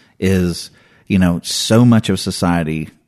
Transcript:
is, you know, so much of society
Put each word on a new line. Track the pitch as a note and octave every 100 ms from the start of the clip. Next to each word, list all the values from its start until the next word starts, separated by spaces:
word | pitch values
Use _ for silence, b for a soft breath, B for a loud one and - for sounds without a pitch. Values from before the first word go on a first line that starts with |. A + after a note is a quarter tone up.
| b b
is, | F#2+ F#2+ F2+ E2 - b b b -
you | G2
know, | F2+ F2
so | - - - A2+ B2
much | A2+ -
of | F#2+
society | G2 - F2+ F2 D#2 D#2 D2+ _